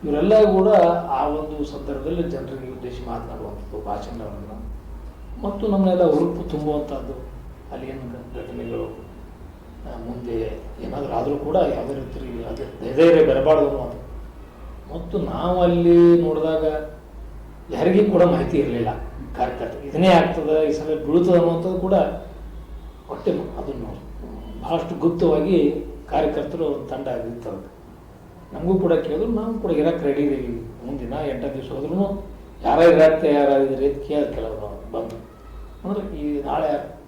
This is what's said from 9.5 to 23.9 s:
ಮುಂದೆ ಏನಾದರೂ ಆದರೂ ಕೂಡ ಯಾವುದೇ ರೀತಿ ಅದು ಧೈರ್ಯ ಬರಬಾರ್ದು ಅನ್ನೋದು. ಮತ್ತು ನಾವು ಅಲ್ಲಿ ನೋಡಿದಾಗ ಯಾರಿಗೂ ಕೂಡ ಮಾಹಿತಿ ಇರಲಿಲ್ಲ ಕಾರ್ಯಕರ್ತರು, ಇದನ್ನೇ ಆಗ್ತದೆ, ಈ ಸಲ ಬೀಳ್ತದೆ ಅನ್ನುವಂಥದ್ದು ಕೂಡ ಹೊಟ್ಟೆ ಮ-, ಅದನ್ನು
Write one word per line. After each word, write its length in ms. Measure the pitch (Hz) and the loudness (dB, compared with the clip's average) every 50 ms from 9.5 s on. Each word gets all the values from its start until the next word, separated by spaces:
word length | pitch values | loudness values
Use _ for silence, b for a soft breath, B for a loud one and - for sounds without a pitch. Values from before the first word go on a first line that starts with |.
| - - - - - - - 139 123 117 | -18 -20 -20 -20 -18 -16 -14 -12 -12 -12
ಮುಂದೆ 600 | 113 120 120 117 120 120 117 113 113 107 - - - - - - 117 | -10 -10 -10 -10 -8 -6 -4 -4 -4 -4 -6 -10 -12 -14 -14 -12 -10
ಏನಾದರೂ 300 | - 120 139 143 - - | -10 -8 -6 -6 -4 -4
ಆದರೂ 240 | 113 127 139 147 | -4 -2 -2 -2
ಕೂಡ 200 | 143 143 147 160 | -4 -4 0 2
ಯಾವುದೇ 380 | 185 170 - - - 143 139 139 | 2 2 2 0 -2 -4 -6 -6
ರೀತಿ 500 | 135 131 - - - 131 127 120 117 117 | -8 -8 -10 -10 -10 -10 -10 -10 -10 -8
ಅದು 520 | 117 120 - - - - - - 117 131 | -10 -8 -10 -10 -10 -10 -10 -8 -4 4
ಧೈರ್ಯ 300 | 139 165 170 170 160 151 | 6 8 8 8 8 8
ಬರಬಾರ್ದು 420 | 143 131 135 135 151 156 156 143 139 | 6 6 4 6 6 6 6 6 2
ಅನ್ನೋದು. 420 | 139 135 120 117 - - - - - - - - - - - - - - - - - - - - 143 | 2 -2 -6 -6 -8 -12 -14 -14 -14 -14 -14 -16 -18 -18 -20 -20 -20 -18 -18 -16 -16 -16 -16 -12 -10
ಮತ್ತು 240 | 170 170 - - 202 | -10 -10 -4 -4 -4
ನಾವು 420 | - - - 127 151 175 180 185 | -4 -2 -4 -4 -2 0 2 4
ಅಲ್ಲಿ 600 | 175 175 175 170 170 170 170 170 170 175 170 170 170 | 4 4 4 6 6 8 10 10 10 10 10 8 6
ನೋಡಿದಾಗ 420 | 165 156 151 156 160 160 160 156 156 151 156 151 - - - - - - - - - - - - - - - - - | 4 2 2 2 2 2 2 2 2 0 0 -6 -8 -12 -16 -20 -18 -18 -16 -16 -16 -16 -16 -18 -18 -18 -18 -12 -10
ಯಾರಿಗೂ 420 | - 120 147 175 190 202 208 - 180 | -4 0 2 4 6 6 4 6 6
ಕೂಡ 100 | 170 175 | 6 6
ಮಾಹಿತಿ 360 | 175 - - - - - 147 | 6 6 2 0 0 0 0
ಇರಲಿಲ್ಲ 340 | 139 131 120 120 113 107 - - - - - - - - - | 0 0 0 -2 -2 -2 -2 -4 -8 -10 -12 -14 -14 -12 -4
ಕಾರ್ಯಕರ್ತರು, 520 | - 123 120 120 - - - - - - - | -4 -4 -4 -4 -6 -8 -8 -8 -10 -12 -6
ಇದನ್ನೇ 200 | - 151 175 185 | 0 4 6 8
ಆಗ್ತದೆ, 600 | 180 165 - - - 165 151 147 156 156 156 147 | 8 8 6 4 0 -2 0 2 4 4 4 2
ಈ 40 | 147 | 2
ಸಲ 220 | 156 - 156 156 | 0 0 -2 -2
ಬೀಳ್ತದೆ 380 | 143 - 139 151 175 175 180 180 | -2 -2 2 4 4 6 6 6
ಅನ್ನುವಂಥದ್ದು 460 | 175 165 170 165 170 170 185 185 185 | 6 6 4 2 2 0 -2 -2 -2
ಕೂಡ 160 | 180 185 185 170 151 - - - - - - - - - - - - - - - - - - - - | 0 2 4 4 4 2 -2 -8 -10 -12 -16 -16 -16 -14 -14 -14 -16 -14 -16 -16 -16 -16 -18 -18 -12
ಹೊಟ್ಟೆ 260 | - - - - 202 - | -12 -12 -6 -2 -2 -2
ಮ-, 260 | - - - - - | -2 -4 -6 -8 -10
ಅದನ್ನು 320 | - - 139 - - - | -8 -8 -8 -8 -10 -10